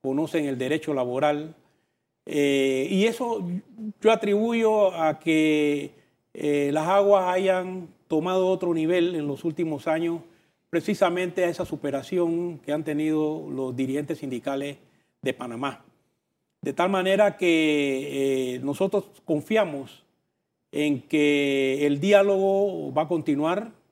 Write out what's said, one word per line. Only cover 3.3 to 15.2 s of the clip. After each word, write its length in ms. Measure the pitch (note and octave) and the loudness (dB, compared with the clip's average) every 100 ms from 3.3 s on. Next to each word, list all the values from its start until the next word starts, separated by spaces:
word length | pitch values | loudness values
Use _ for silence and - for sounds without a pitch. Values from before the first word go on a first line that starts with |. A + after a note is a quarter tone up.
| A3 F3 F3+ - - G#3+ - | -4 -6 -8 -10 -14 -12 0
yo 120 | G#3+ | 2
atribuyo 840 | A3+ G#3 G3+ A3+ A#3 A3 G#3+ G3 | 4 2 0 2 2 2 4 2
a 240 | E3+ D#3+ D3+ | 2 0 0
que, 760 | E3 D#3 D#3 D3+ D3 C#3+ C#3+ - _ _ _ | 2 4 4 4 2 0 -6 -16 _ _ _
eh, 360 | - D3 C#3+ C#3+ | -6 0 0 0
las 140 | D#3 D#3+ | 0 2
aguas 480 | G3 G3+ G3+ F3+ | 4 6 4 4
hayan 540 | F#3 F#3+ F#3 F#3 F#3 E3 _ _ | 0 2 0 -2 -10 -14 _ _
tomado 400 | D#3 F3 F#3+ F#3 | -2 0 0 2
otro 280 | F#3 F3 | 0 0
nivel 400 | E3 D#3+ F3+ F3 | 0 0 2 0
en 120 | E3+ D3 | -2 -6
los 180 | C#3 | -4
últimos 440 | E3+ D#3 D#3+ D3 - | -6 -4 -4 -4 -2
años, 320 | D#3+ E3+ E3 - _ _ _ _ | -2 -2 -6 -10 _ _ _ _
precisamente 760 | E3+ F3+ G#3 F#3 F3+ F#3 F3+ | -4 -2 2 2 2 -4 0
a 40 | F3 | -2
esa 160 | E3+ | -2
superación 920 | F3 D3+ C#3+ C3+ - F3+ E3+ E3 F3 D#3 | -8 -6 -4 -6 -4 -2 0 0 -4 -8
que 140 | - | -6
han 100 | D3+ | -4
tenido 680 | D#3 D3 D#3 D#3 D3+ D#3 D3+ | -2 -2 0 0 0 -4 -8
los 280 | C3+ C3 B2 | -6 -6 -4
dirigentes 420 | C3 C#3 D3 D3+ | -2 -4 -4 -8
sindicales 580 | C#3 B2 C#3 C#3 C#3+ C#3+ _ _ _ _ | -6 -6 -4 -6 -6 -10 _ _ _ _